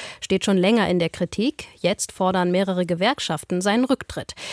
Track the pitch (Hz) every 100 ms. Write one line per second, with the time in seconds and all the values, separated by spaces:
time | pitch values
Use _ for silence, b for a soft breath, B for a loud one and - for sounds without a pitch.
0 | B B - 190 - 190 190 233 175 180
1 | 165 - 175 - 240 - - - - 208
2 | - - 185 185 175 180 190 180 175 170
3 | 208 285 - 151 - 180 196 220 254 269
4 | - - - - B